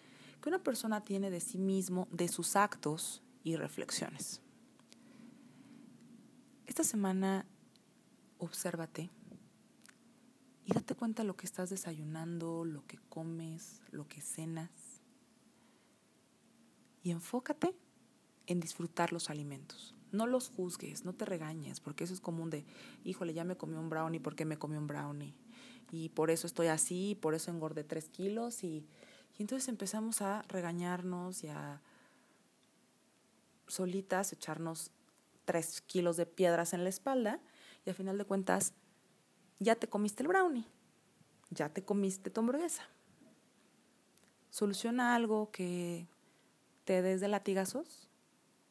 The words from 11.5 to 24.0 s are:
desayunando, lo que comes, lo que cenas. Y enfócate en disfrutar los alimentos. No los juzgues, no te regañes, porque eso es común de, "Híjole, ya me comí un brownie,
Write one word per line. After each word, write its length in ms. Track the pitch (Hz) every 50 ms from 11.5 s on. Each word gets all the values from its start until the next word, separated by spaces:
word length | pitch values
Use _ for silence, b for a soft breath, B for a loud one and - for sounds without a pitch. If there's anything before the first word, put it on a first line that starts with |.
| - - 185 180
desayunando, 920 | 196 185 - 180 160 151 156 151 156 160 165 170 170 170 165 165 165 165 165
lo 220 | 165 156 143 -
que 120 | - - - - -
comes, 720 | - 165 160 165 165 165 165 160 160 165 - - - - - -
lo 160 | - 151 147 151
que 120 | - 151
cenas. 500 | - - - - 160 160 165 160 160 175 - - - - - - - - - - - _ - _ - - _ b b b b b b b b b b _ _ _ _ _ _ _ _ - - - - - - - - - _ -
Y 100 | - 180
enfócate 640 | 170 170 170 - - 254 - - 294 - - 359 381 - - _ _ - - - _ _ _ _ _ _ -
en 140 | - 175 175
disfrutar 520 | 165 165 - - 170 170 - - 170 170
los 180 | 170 170 - -
alimentos. 640 | 151 151 147 143 139 135 - - - - - - - - - -
No 140 | - 208 226
los 220 | 247 254 254 254 -
juzgues, 560 | - - 185 175 170 - - 156 151 - -
no 80 | 180
te 120 | 185 - -
regañes, 560 | 208 190 160 156 156 160 165 143 135 135 -
porque 240 | - 151 151 - 170
eso 100 | 175 185
es 60 | 185
común 300 | - 180 165 165 165 165
de, 140 | 160 147 147 B B B B B B B B
"Híjole, 300 | 180 185 - 180 165 156
ya 100 | 165 170
me 120 | 180 180
comí 200 | - - 156 160
un 140 | 160 165 160
brownie, 300 | 160 160